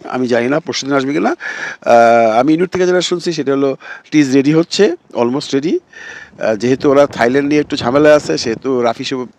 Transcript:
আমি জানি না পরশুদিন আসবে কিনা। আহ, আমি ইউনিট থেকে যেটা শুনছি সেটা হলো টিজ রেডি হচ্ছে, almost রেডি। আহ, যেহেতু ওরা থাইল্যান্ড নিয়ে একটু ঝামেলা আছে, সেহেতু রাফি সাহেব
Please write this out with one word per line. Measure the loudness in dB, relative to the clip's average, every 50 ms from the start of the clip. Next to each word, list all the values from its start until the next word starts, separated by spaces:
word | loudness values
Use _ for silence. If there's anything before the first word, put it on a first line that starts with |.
| -10 -8 -6
আমি | -4 -2
জানি | 0 0 0 0 0
না | -2 -4
পরশুদিন | -4 -6 -8 -8 -6 -4 -2
আসবে | -2 -2 -2 -2
কিনা। | -2 -2 -2
আহ, | -4 -6 -8 -12 -10 -10 -12 -12 -14 -6 0 2 4 4 6 4 4 4 2 2 2 2
আমি | 2 2 0
ইউনিট | 0 -2 -2
থেকে | -2 -2 0
যেটা | 0 0 0
শুনছি | -2 -2 -4 -4 -4 -4 -4
সেটা | -4 -2 -2
হলো | 0 0 0 -2 -2 -6 -10 -18 -20 -20 -10 _
টিজ | 0 2 2 4 2
রেডি | 2 2 4 2
হচ্ছে, | 2 0 0 0 0 0 0 0 -4 _ _ -4
almost | -2 -2 -2 -2 -4 -4 -4 -4
রেডি। | -2 -2 -2 -4 -4
আহ, | -6 _ -20 -20 -20 -20 -20 -20 -20 -20 -10 -6 -4 -2 -2
যেহেতু | 0 0 -2 0 0 2 2
ওরা | 4 4 4
থাইল্যান্ড | 2 2 0 0 2 2 0 0 0
নিয়ে | 0 0
একটু | 0 -2 -4
ঝামেলা | -4 -2 0 2 4 6 6 6
আছে, | 4 2 -2 -4
সেহেতু | -4 -4 -6 -6 -4 -4 -4 -2 0
রাফি | 0 -2 -2 -4 -8
সাহেব | -8 -8 -8 -8 -10 -16